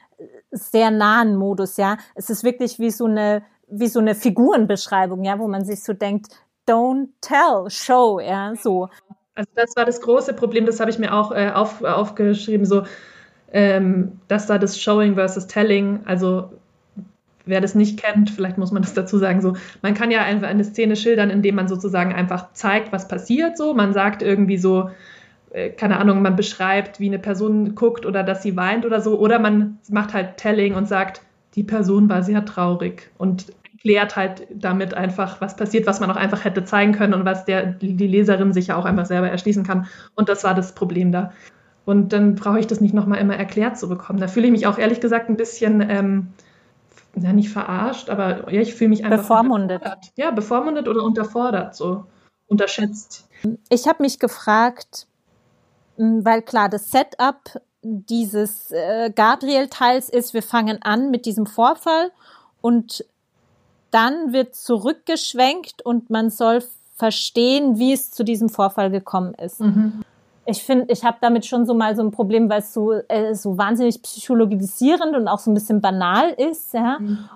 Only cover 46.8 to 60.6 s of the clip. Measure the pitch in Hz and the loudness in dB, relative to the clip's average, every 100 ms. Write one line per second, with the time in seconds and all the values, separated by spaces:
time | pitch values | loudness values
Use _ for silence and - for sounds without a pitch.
46.8 | _ _ _ - 180 202 208 208 - 185 | _ _ _ -4 2 2 2 -2 -6 -4
47.8 | 226 254 - 202 190 180 - 196 226 - | -4 -6 -6 -4 -2 -4 -2 -2 -2 0
48.8 | 226 214 214 214 - 226 240 220 190 185 | 2 2 2 0 4 4 4 2 0 -4
49.8 | 208 190 - - 302 214 208 240 294 302 | -8 -12 -14 -6 -2 -2 -2 -2 -2 -4
50.8 | 240 226 220 220 214 240 247 202 - - | -2 -2 0 -2 -2 -2 -2 -2 -6 -8
51.8 | 170 196 - _ _ _ _ 202 196 - | -6 -6 -8 _ _ _ _ 0 0 -2
52.8 | 208 208 - - _ _ 214 226 _ 240 | -4 -6 -14 -20 _ _ -6 -6 _ 0
53.8 | 294 320 277 - 240 - - 214 240 247 | 2 2 0 0 -4 -2 0 2 2 0
54.8 | - - - _ _ _ _ _ _ _ | -12 -18 -20 _ _ _ _ _ _ _
55.8 | _ - 226 226 214 226 226 233 202 202 | _ -2 0 2 2 0 0 0 0 -2
56.8 | - 262 285 - 254 277 - - - _ | 0 0 0 0 -2 -2 -10 -18 -20 _
57.8 | 226 214 190 233 214 208 208 - - 165 | -10 -8 -4 -4 -2 -2 -4 -6 -8 -4
58.8 | 170 220 226 214 214 262 269 277 277 - | -2 -2 -2 2 4 4 2 0 0 0
59.8 | 247 254 254 247 240 226 214 233 | 2 2 0 -2 -2 -4 -2 0